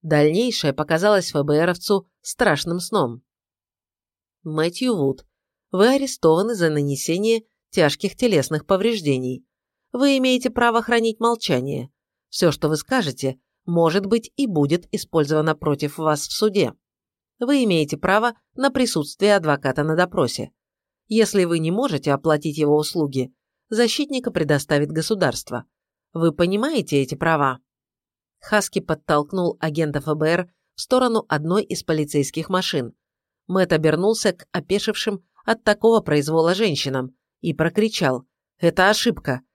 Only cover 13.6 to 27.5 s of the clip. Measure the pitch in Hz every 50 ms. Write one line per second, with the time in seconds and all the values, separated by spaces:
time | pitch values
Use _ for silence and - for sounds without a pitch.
13.6 | _ - 170 170 165 160 160 202 196 196 226 233 226 - _ - 277 233 185 151
14.6 | 143 139 160 175 - _ - - - _ - 160 151 139 156 151 151 160 156 151
15.6 | - 156 143 147 151 143 - - 160 156 151 147 - - - - 214 214 185 202
16.6 | 156 117 - _ _ _ _ _ _ _ _ _ _ _ _ _ 247 240 285 277
17.6 | 247 214 175 160 151 147 - 151 - - 190 214 226 240 226 _ _ _ _ -
18.6 | 262 277 262 269 254 - - 165 143 - - _ 190 208 208 196 165 151 143 139
19.6 | - 135 127 - 147 156 160 165 180 180 - 185 143 117 - - 101 - _ _
20.6 | _ _ _ _ _ _ _ _ _ _ 214 226 220 - - 202 180 170 170 165
21.6 | 160 160 180 214 269 269 165 135 - 151 139 135 - 160 151 147 147 165 147 156
22.6 | 151 147 151 151 151 - - 180 151 143 131 135 127 127 _ _ _ _ _ _
23.6 | _ _ 220 214 240 226 - - 285 285 277 254 254 240 180 175 165 143 151 143
24.6 | - - 156 143 147 147 156 156 160 - 226 196 175 135 117 - - - 120 120
25.6 | - _ _ _ _ _ _ _ _ _ _ 165 165 170 151 - 175 175 190 208
26.6 | 233 302 330 247 156 - 147 139 135 131 147 143 165 165 165 151 143 135